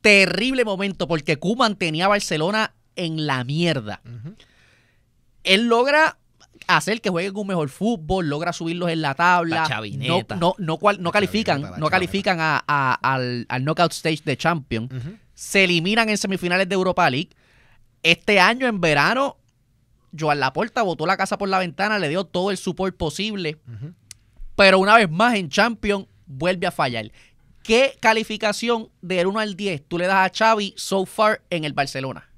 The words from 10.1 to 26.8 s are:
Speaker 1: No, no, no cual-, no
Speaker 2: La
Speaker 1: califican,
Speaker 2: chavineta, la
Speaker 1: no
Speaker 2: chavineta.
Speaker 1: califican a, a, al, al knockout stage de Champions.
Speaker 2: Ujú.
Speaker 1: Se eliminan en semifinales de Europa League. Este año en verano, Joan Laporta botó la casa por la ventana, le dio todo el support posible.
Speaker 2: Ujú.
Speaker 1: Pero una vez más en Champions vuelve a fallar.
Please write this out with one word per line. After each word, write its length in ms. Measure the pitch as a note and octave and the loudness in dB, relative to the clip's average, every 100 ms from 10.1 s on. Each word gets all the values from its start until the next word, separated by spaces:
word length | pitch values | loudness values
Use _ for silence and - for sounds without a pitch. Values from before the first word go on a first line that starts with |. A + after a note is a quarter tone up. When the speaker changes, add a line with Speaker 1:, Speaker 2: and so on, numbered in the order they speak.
| F3 - - | -2 -2 0
Speaker 1:
No, 200 | E3+ F#3+ | 0 0
no, 60 | E3 | -6
no 120 | D#3+ | 0
cual-, 200 | G#3 G3+ | 0 0
no 60 | E3+ | -2
Speaker 2:
La 60 | |
Speaker 1:
califican, 420 | G#3 G3 G#3 G#3+ C#3+ | 0 0 -2 0 -2
Speaker 2:
chavineta, 100 | C#3 | -4
la 60 | F2+ | -4
Speaker 1:
no 80 | D#3 | 0
Speaker 2:
chavineta. 20 | F#3 | 0
Speaker 1:
califican 440 | F3+ G3 G3 F3 | 0 -2 -2 0
a, 200 | D#3+ C#3+ - | 0 -2 0
a, 260 | C#3+ C3+ - C3 | 0 0 0 0
al, 320 | C3+ B2 A#2+ - | -2 -2 -6 -6
al 160 | B2+ | -4
knockout 300 | C#3 C3+ E3+ | -2 0 0
stage 300 | - E3 D#3 - | 0 -4 -4 -4
de 100 | B2+ | -2
Champions. 560 | E3 E3 C3 A2+ B2 | 0 -2 -4 -6 -6
Speaker 2:
Ujú. 260 | B2+ C3+ A3 _ | -10 -12 -14 _
Speaker 1:
Se 300 | - - G3+ | -20 0 2
eliminan 460 | F#3 E3+ F3 A3+ A3 | 4 2 0 0 0
en 80 | G#3 | -2
semifinales 500 | G3+ F#3+ F3+ F3+ F#3+ | -2 -4 -2 -2 0
de 80 | F#3+ | 0
Europa 340 | F#3 F3+ E3+ | 0 2 2
League. 200 | C3 - _ _ _ _ _ _ _ | 0 -6 _ _ _ _ _ _ _
Este 380 | E3 E3+ - G3+ | 0 2 2 4
año 260 | F#3 B3 B3+ | 4 4 -2
en 140 | G#3 | 0
verano, 560 | E3+ C#3+ D#3 A#3+ C#4 - _ _ _ _ _ _ _ D3+ | 2 4 2 2 -2 -6 _ _ _ _ _ _ _ -4
Joan 220 | D#3 D3 | -2 0
Laporta 400 | C3 D#3 A3 - | 0 -2 -4 -2
botó 240 | G3+ D#3+ D#3+ | -2 -2 -2
la 100 | F#3+ | -2
casa 220 | G3 G3 | -2 -2
por 100 | G3+ | -2
la 120 | F#3+ | -2
ventana, 380 | F3+ C#3+ G3+ G#3+ | -2 -4 -2 -2
le 120 | D#3 | -2
dio 160 | E3+ G3+ | -2 -4
todo 260 | F3+ F#3+ | -4 -2
el 60 | F#3 | -2
support 400 | - F3 F#3+ - | -6 -4 -6 -4
posible. 600 | E3 - G#3+ G3+ E3 D3+ - | -6 -4 -6 -4 -8 -8 -16
Speaker 2:
Ujú. 200 | A2 C#3+ - _ - _ _ - - | -16 -16 -16 _ -20 _ _ -10 6
Speaker 1:
Pero 220 | G3 F#3+ | 6 8
una 160 | G3 A3+ | 8 6
vez 120 | G3 | 6
más 260 | D#3+ A#3 A3 | 2 0 0
en 120 | E3 | -2
Champions 600 | G#3 A3+ A3 G#3 G3+ - _ - | 0 0 0 -4 -4 -6 _ -18
vuelve 420 | C3 E3+ F#3 F#3 | -4 -4 -2 -4
a 40 | |
fallar. 380 | - | -2